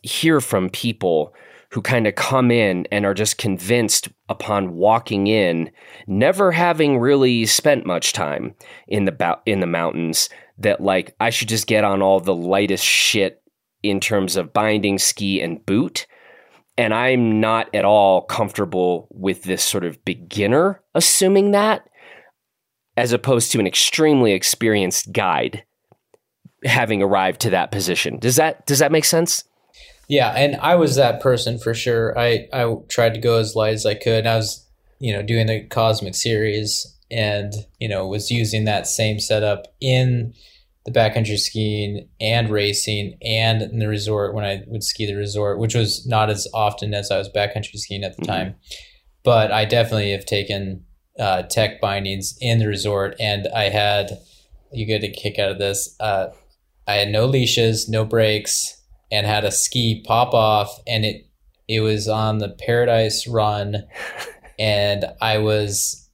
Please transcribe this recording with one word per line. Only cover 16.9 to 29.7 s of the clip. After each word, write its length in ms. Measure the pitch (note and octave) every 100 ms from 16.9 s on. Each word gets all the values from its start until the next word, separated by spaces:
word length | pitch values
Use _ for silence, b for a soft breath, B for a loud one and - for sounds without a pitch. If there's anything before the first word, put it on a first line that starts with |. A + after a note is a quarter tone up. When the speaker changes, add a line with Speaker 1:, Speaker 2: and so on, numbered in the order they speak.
Speaker 1:
I'm 460 | A2 B2+ B2+ A#2 G#2+
not 320 | A2 A2+ -
at 100 | G#2
all 380 | G2 G#2+ G2 F#2
comfortable 840 | - - G#2 - F#2+ F#2 F2+ F2 -
with 320 | - F#2+ F2+
this 200 | F#2 F#2
sort 220 | - G2+
of 200 | F2 D2+
beginner 800 | - - E2+ G#2 G2+ C3 F#3 F#3+ _
assuming 560 | D#3+ F3 - F#3+ G3 G3+
that, 360 | G3+ G#3+ A3 _ B B B B _ _ _ _ _ _ -
as 160 | A#2+
opposed 400 | A#2+ C3+ B2 -
to 80 | A#2
an 60 | G2+
extremely 680 | - - - D#3 C#3+ A#2
experienced 800 | F#2+ - - A2+ G#2 F#2 - -
guide 520 | A2 F#2+ D2+ B1 - _ _ _ _ _ _ _ _ - _
having 380 | C3+ B2+ A2+ G#2
arrived 380 | G2 G2 F#2+ -
to 80 | A2+
that 200 | F2+ E2
position. 480 | G2+ F2+ E2+ - B1
Does 180 | A#2 B2+
that, 300 | D#3 - -
does 140 | C#3
that 120 | C#3+
make 120 | D#3+
sense? 400 | D3+ E3 E3+ - - _ _